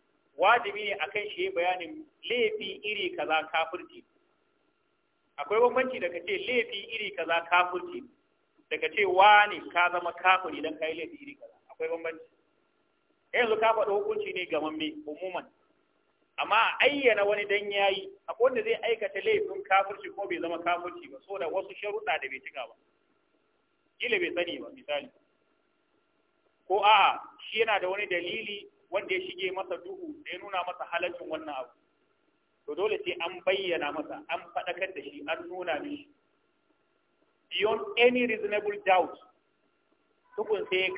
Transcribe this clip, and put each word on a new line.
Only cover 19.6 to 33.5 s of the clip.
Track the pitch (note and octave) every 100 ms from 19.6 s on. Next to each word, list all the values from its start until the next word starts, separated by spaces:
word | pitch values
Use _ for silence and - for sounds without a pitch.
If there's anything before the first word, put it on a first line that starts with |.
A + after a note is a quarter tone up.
kafirci | - G3 G3 G3 F3+ G3
ko | F#3+
bai | E3+
zama | E3 E3+
kafirci | F3 F3 E3+ E3 -
ba, | -
saboda | - G3 E3
wasu | F#3 F#3+ F#3+
sharuɗa | G#3 G#3 G#3 D#3+
da | C3+
bai | C3
cika | D#3 C#3+ A2+
ba. | - _ _ _ _ _ _ _ _ _ _ _ -
Kila | A#3+ G#3
bai | E3+ F3
sani | E3+ C#3+
ba, | A#2+
misali. | C3 B2 C#3+ - _ _ _ _ _ _ _ _ _ _ _ _ _ _ _ -
Ko | G3
a'a, | G3+ G#3+ E3 B2 - -
shi | - G#3+
yana | A3 G3
da | F3+
wani | G3+ G3+
dalili | F3 F3 A3 G#3 G3+ - _ -
wanda | G3 G3 F#3
ya |
shige | F#3+ F3+ F#3+
masa | F#3 F#3+ F3
duhu, | F#3 F#3 E3 D3
da | D3+
ya | F3+
nuna | G3+ F#3+
masa | F3+ F3 -
halaccin | E3+ F3 E3+ D#3
wannan | D#3 D3+ C3+
abu. | B2+ _ _ _ _ _ _ _ _ _ -
To | D3+
dole | G#3+ G#3
sai | F3 F3
an | E3+ F#4
bayyana | F#3